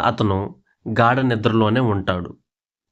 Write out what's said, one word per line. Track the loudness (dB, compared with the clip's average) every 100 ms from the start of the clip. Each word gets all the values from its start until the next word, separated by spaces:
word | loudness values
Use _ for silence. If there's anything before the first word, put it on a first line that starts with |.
అతను | 0 0 0 0 -4 -10 _ _ -6
గాఢ | 0 2 2
నిద్రలోనే | 0 0 0 2 2 2 0
ఉంటాడు. | 0 -2 -4 -6 -14 _ _ _ _ _